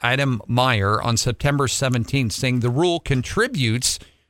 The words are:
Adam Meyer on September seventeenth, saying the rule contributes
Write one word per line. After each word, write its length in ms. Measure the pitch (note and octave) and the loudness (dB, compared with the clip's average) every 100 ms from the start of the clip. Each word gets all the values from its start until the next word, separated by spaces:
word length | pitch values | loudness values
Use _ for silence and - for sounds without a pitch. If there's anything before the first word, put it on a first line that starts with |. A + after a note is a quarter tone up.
Adam 400 | A#2+ C3+ C#3 A#2+ - | 0 2 0 -2 0
Meyer 540 | A#2+ B2+ A2 G2 G#2+ | 2 4 4 2 0
on 160 | A#2+ A2+ | 0 0
September 500 | B2+ A2 C#3+ C#3+ C3 | -2 -2 0 0 0
seventeenth, 640 | - C3+ B2 A2 C#3+ A#2 | -2 -2 -2 -2 -2 -2
saying 300 | - B2+ B2 | -2 -2 0
the 80 | A#2+ | 0
rule 320 | B2+ F3 E3+ | 0 0 0
contributes 1000 | - C3+ - F#3+ B3 G#3+ A#2 A#2+ - - - _ | -2 -2 -2 -2 -2 0 0 0 -2 -6 -12 _